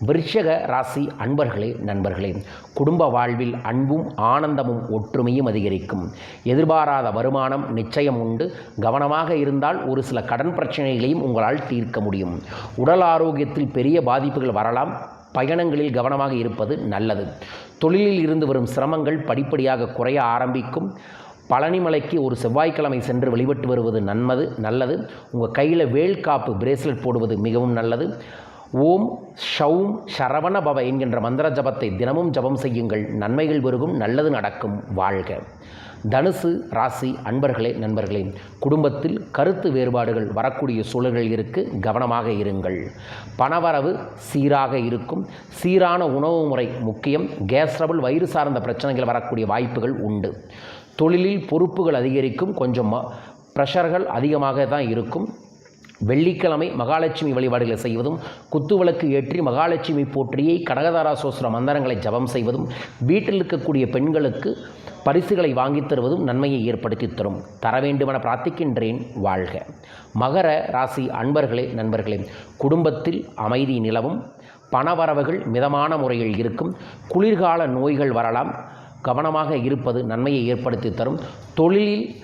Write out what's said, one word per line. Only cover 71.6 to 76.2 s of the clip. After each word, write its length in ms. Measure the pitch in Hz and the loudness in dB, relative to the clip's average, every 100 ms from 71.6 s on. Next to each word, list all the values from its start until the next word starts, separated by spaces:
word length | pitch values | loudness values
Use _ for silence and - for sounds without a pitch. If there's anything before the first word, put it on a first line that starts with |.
| 127 | -2
நண்பர்களே, 520 | 117 110 110 104 101 98 - - - | -2 -2 -2 -2 -4 -4 -12 -14 -2
குடும்பத்தில் 720 | 139 165 160 - 165 185 - - | 2 4 2 0 -2 -2 -4 -4
அமைதி 440 | 107 127 135 123 | 0 0 0 0
நிலவும். 440 | 110 113 135 220 - - - - - | 0 0 -2 -4 -10 -18 -20 -20 -2
பணவரவுகள் 720 | 127 156 170 160 143 143 185 - | 0 2 2 2 2 0 -2 -2
மிதமான 520 | 120 139 143 151 156 | 0 2 2 0 0
முறையில் 400 | 127 120 | 0 0